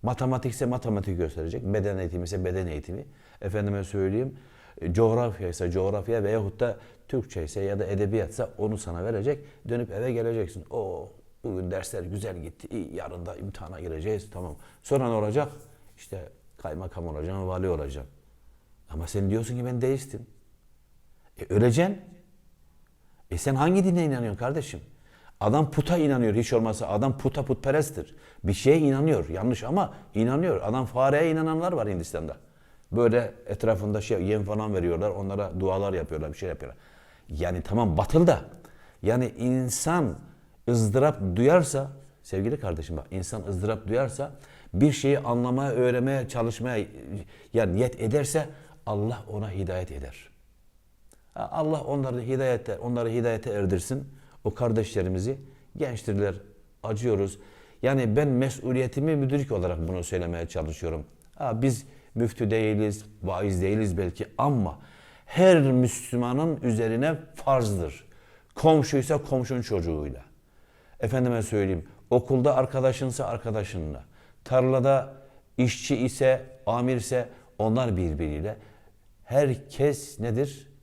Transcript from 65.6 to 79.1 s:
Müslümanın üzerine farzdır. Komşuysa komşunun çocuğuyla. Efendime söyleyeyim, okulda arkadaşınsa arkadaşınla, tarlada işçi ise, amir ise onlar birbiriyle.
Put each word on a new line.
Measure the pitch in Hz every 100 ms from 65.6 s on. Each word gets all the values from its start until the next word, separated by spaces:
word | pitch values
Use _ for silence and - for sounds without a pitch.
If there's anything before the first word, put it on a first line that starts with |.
Müslümanın | 135 127 123 - - 123 120 127 160 139
üzerine | 123 110 113 117 143 156 - -
farzdır. | - 135 113 101 80 - - - - - _ -
Komşuysa | 160 160 139 139 127 151
komşunun | - 131 123 127
çocuğuyla. | 117 101 85 80 73 64 - - _ _ - _ _ -
Efendime | 117 131 127 120
söyleyeyim, | 104 107 98 90 80 - -
okulda | 123 - 135 127 131
arkadaşınsa | 131 135 131 123 131 120 113
arkadaşınla, | 117 117 107 95 98 78 67 - - - -
tarlada | - 131 127 131 131 135 - - - - _ -
işçi | 127 - - 139
ise, | 127 - 131 131 - - -
amir | 117 123 127
ise | 104 127 120 - - _
onlar | 110 113 123 92
birbiriyle. | 87 76 80 76 90 110 - - - _ _